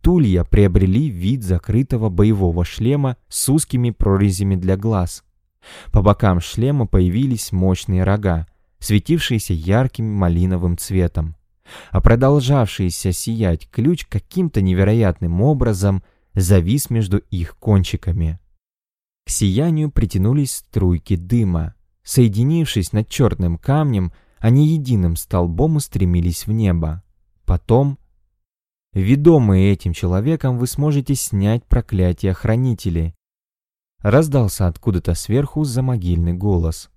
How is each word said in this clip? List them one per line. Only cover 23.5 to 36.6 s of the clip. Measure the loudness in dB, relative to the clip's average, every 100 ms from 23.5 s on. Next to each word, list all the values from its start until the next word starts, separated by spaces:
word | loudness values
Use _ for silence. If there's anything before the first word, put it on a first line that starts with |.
| -2
камнем, | -2 -2 0 -2 -4 -8 _ _
они | 2 4 4
единым | 0 0 0 0 -2
столбом | -4 -2 -2 0 0 0
устремились | -4 -2 0 0 0 -4 -4
в |
небо. | -2 0 0 -2 -8 _ _ _ _
Потом: | -4 -4 2 2 2 -4 _ _ _ _ _ _ _ _ _
«Ведомые | -4 0 4 6 4 4 4 4
этим | 2 -2
человеком, | -4 -2 -2 0 -2 -2 -2
вы | -4
сможете | -2 0 0 -2
снять | -4 -2 0 0 0
проклятие | _ -2 0 0 0 0 -4
хранителей», | -2 -2 0 0 -2 -4 -4 -4 -8 _ _ _ _ _ _ _ _
раздался | 2 2 2 2 0 0 -2
откуда-то | -2 -2 -2 -2
сверху | -4 -2 -2 -2 -4
замогильный | -4 -2 -2 -2 -2 0 0
голос. | -2 0 0